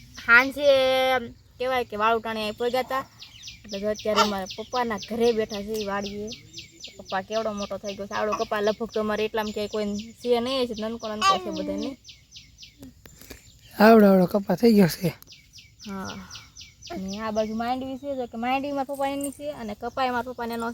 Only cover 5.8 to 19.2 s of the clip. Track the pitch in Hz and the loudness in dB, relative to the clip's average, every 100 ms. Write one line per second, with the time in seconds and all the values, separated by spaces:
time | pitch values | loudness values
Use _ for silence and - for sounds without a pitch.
5.8 | 196 196 202 208 214 240 - - - - | -4 -6 -6 -8 -10 -12 -18 -20 -20 -18
6.8 | - - 190 190 190 220 220 202 202 190 | -20 -16 -6 -6 -4 -4 -2 -4 -8 -8
7.8 | 208 196 202 208 214 202 226 214 208 208 | -8 -10 -6 -4 -2 -2 -2 0 0 -2
8.8 | 220 220 214 208 214 226 214 208 208 214 | -4 -2 -2 -2 -2 -2 -4 -4 -4 -4
9.8 | 208 208 226 214 240 240 247 269 247 214 | -4 -6 -10 -6 0 2 2 -2 -2 -4
10.8 | 220 233 220 214 381 381 214 - 196 196 | -6 -6 -6 0 2 2 0 -6 -4 -4
11.8 | 240 262 - - _ - - - - - | -6 -10 -18 -20 _ -20 -20 -20 -20 -20
12.8 | - - - - - - - - - - | -20 -20 -20 -20 -20 -20 -20 -20 -6 6
13.8 | 214 226 202 190 175 202 196 180 233 208 | 10 10 10 8 6 0 0 4 6 8
14.8 | 170 - 170 - - - _ - - _ | 6 4 -4 -4 -16 -20 _ -20 -20 _
15.8 | 208 196 196 196 185 - - - - - | -12 -10 -10 -12 -14 -18 -20 -20 -20 -20
16.8 | - 233 190 202 220 214 220 220 233 254 | -14 -10 -8 -8 -4 -2 -2 -2 -4 -4
17.8 | 262 262 285 262 240 226 240 269 285 277 | -6 -8 -6 -6 -6 -4 -2 -2 -2 -4
18.8 | 269 277 277 277 | -4 -2 -4 -4